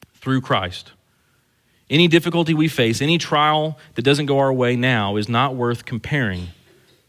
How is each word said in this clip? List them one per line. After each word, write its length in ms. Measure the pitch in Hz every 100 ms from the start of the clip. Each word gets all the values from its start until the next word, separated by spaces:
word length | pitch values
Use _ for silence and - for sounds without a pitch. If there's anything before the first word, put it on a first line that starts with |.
| -
through 260 | _ - 131
Christ. 540 | 127 117 92 92 - _ _ _ _ _ _ _ _ _ _
Any 180 | 139 175
difficulty 460 | 165 170 170 165
we 160 | 156 160
face, 320 | - 117 113
any 160 | 143 170
trial 600 | - 151 151 156 156 151 - -
that 60 |
doesn't 240 | 123 143 143
go 140 | 139
our 140 | 135
way 240 | 131 123 123
now 400 | 127 120 101 104
is 100 | 104
not 260 | 117 135 131
worth 300 | 120 117 -
comparing 640 | 120 - 147 113 90 87 - _ _ _ _